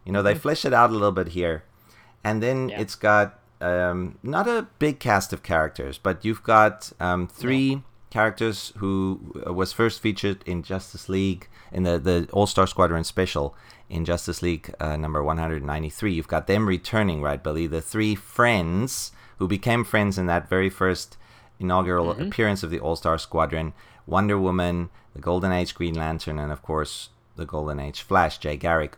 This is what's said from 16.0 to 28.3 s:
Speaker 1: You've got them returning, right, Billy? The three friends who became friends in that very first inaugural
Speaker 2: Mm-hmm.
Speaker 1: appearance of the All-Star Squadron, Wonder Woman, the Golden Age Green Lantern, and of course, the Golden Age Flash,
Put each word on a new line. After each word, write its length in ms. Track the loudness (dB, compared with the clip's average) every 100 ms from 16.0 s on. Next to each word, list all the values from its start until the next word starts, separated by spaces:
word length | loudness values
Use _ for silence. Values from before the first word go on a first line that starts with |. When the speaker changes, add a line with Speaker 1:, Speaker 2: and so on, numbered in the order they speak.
| -2
Speaker 1:
You've 160 | -2 -2
got 180 | -2 2
them 200 | 2 2
returning, 520 | 0 0 0 0 0
right, 200 | -2 -2
Billy? 240 | -2 -2 -2
The 140 | -4
three 320 | -4 -2 0
friends 1000 | -2 -4 2 4 4 2 0 0 -4 -10 -14 -20 -6
who 80 | -2
became 340 | 0 2 0
friends 340 | 2 2 2 0
in 80 | 0
that 220 | 0 0
very 200 | 0 0
first 460 | 0 0 0 -4 -16 -20 -20 -20 -8
inaugural 480 | 0 2 2 2 0
Speaker 2:
Mm-hmm. 80 | -2
Speaker 1:
appearance 400 | -4 0 0 0
of 80 | -4
the 100 | -4
All-Star 380 | -2 -2 0 -2
Squadron, 540 | -2 -2 0 -2 -4 -8 -18 -20 -2
Wonder 320 | 0 2 2
Woman, 500 | 2 2 0 0 -4 -10 -20
the 60 | -8
Golden 320 | -2 0 2
Age 220 | 0 -2
Green 200 | -4 -4
Lantern, 440 | -2 -4 -4 -6 -6
and 120 | -6
of 100 | -8
course, 480 | -4 -4 -4 -8 -14 _ _ -14
the 80 | -8
Golden 320 | -6 -6 -6
Age 200 | -8 -10
Flash, 360 | 0 2 2